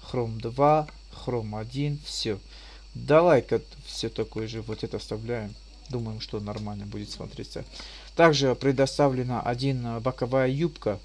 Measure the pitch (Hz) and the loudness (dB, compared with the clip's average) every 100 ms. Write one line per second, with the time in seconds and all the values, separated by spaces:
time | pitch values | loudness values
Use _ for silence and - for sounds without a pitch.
0 | - 127 117 113 117 123 143 156 151 - | -4 -4 -2 -4 -6 4 6 6 2 -12
1 | - - - 123 107 107 113 131 147 143 | -18 -10 -4 -4 -4 -6 -6 -4 -2 -4
2 | - - 117 101 - - - - - 123 | -6 -6 -4 -4 -8 -20 -20 -20 -16 -12
3 | 123 151 175 139 - 113 - - - - | 6 8 8 6 4 -2 -2 -18 -14 -6
4 | 113 - 110 110 110 113 110 107 117 107 | -6 -4 -6 -4 -6 -6 -8 -6 -6 -6
5 | - 110 113 120 104 113 - - - 127 | -6 -8 -6 -6 -6 -12 -18 -20 -8 -6
6 | 113 110 - 110 104 104 104 104 101 104 | -6 -8 -8 -6 -6 -6 -8 -8 -8 -8
7 | 104 - - - - - - - - - | -10 -10 -12 -12 -10 -10 -12 -14 -16 -16
8 | - - 165 143 135 120 135 131 135 - | -12 6 6 6 2 2 2 2 2 4
9 | 143 127 123 120 - 123 135 131 120 117 | 2 2 -2 -2 -2 -2 -2 -2 -4 -4
10 | 117 131 127 135 131 135 165 - - 95 | -4 -4 0 2 2 2 -2 -2 -4 -4